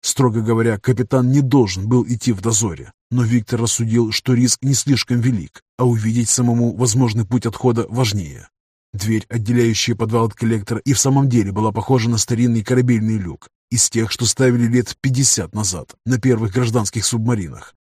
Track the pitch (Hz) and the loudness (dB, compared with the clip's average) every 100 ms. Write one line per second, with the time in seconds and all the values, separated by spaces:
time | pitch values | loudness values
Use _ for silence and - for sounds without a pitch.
0 | - - 127 113 110 113 113 104 - 104 | -4 0 2 2 0 2 2 0 -2 -2
1 | 127 131 127 135 127 143 107 92 101 123 | 0 2 2 2 4 2 2 -4 0 0
2 | 113 120 - 101 107 113 110 73 - _ | 0 -2 -2 -2 -2 -2 -2 -6 -16 _
3 | _ 123 117 120 107 113 117 - 117 117 | _ -2 2 0 0 -4 -2 -2 0 0
4 | 113 107 - 120 123 - 131 135 - 131 | 0 -2 0 2 2 0 0 0 0 -2
5 | - 123 120 180 - - _ - 120 113 | 0 0 0 -2 -6 -16 _ -2 0 2
6 | 110 117 113 - 120 120 117 104 123 113 | 0 0 0 0 2 2 0 0 0 2
7 | 123 110 104 123 117 - 127 117 110 117 | 2 0 -2 -2 -2 0 0 0 -2 -2
8 | 120 104 78 65 - _ _ _ _ 101 | -2 -2 -6 -14 -20 _ _ _ _ -8
9 | 104 110 - 120 107 120 117 110 - 110 | -2 -2 -2 -6 0 2 2 0 -2 -2
10 | 110 117 113 - 113 113 101 110 - 123 | -2 0 0 0 -2 -2 -4 -6 0 0
11 | 139 135 139 120 98 98 110 107 - 131 | 2 2 4 2 0 0 -2 -2 0 0
12 | 113 117 - 117 120 117 101 127 123 117 | 2 -2 -2 0 2 0 0 0 2 2
13 | 107 110 90 - - _ _ 120 - 113 | 0 -2 -6 -12 -20 _ _ -2 0 0
14 | 113 - 120 - 131 120 117 123 117 - | -2 -2 -2 2 2 4 2 2 0 -4
15 | 135 127 135 - 85 104 101 90 - - | -2 0 2 0 -4 -4 -4 -6 -12 -12
16 | - 123 131 117 113 107 123 120 104 113 | -2 0 2 2 0 0 0 0 -2 -4
17 | - 117 110 117 85 67 - _ | -2 -2 0 -2 -4 -12 -20 _